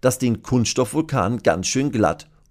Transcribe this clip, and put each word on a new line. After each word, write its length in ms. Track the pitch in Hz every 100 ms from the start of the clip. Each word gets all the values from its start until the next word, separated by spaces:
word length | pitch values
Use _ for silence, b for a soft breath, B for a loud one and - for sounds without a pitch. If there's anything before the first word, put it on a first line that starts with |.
das 180 | 127 -
den 240 | 123 113
Kunststoffvulkan 960 | - 123 113 - 123 147 160 135 92 120
ganz 240 | - 85 -
schön 240 | 135 143
glatt 400 | 113 90 82 - _ _